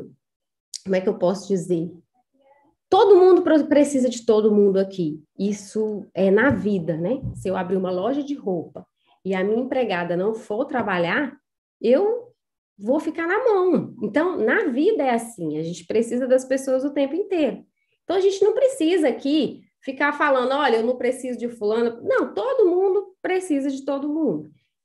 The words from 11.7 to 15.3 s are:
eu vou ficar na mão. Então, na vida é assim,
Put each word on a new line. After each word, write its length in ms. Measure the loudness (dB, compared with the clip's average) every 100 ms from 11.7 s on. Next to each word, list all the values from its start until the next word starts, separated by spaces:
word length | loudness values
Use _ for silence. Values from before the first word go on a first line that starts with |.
| _
eu 520 | 2 2 2 -2 -8 _ _ _ _ _
vou 220 | -2 -2
ficar 280 | -2 -6 -2
na 160 | 0
mão. 520 | 0 2 2 0 -2 -8
Então, 360 | -2 0 -2 -2
na 280 | 0 0 0
vida 380 | 0 0 2
é 60 | 0
assim, 460 | -2 -4